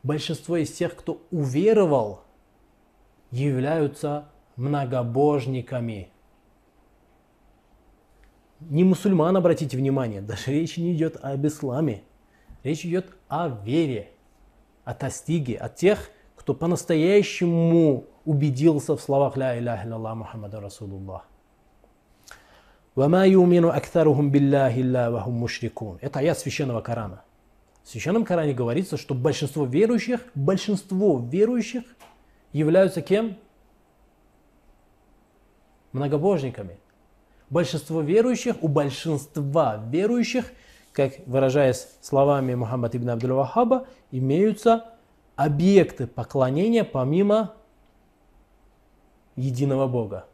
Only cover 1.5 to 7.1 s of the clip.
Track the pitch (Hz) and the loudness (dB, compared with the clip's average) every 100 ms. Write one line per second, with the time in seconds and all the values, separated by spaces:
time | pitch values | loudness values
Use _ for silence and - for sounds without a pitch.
1.5 | 135 202 220 180 139 104 92 _ _ _ | 2 4 4 4 2 0 -8 _ _ _
2.5 | _ _ _ _ _ _ _ _ 123 143 | _ _ _ _ _ _ _ _ -4 -2
3.5 | 131 135 165 147 143 151 147 147 _ _ | 0 0 0 -2 -2 -6 -6 -10 _ _
4.5 | - 131 143 131 117 120 123 147 147 139 | -8 -4 -2 -2 -2 -2 2 2 2 -2
5.5 | 131 120 127 117 104 87 _ _ _ _ | -6 -6 -6 -6 -8 -14 _ _ _ _
6.5 | _ _ _ _ _ _ | _ _ _ _ _ _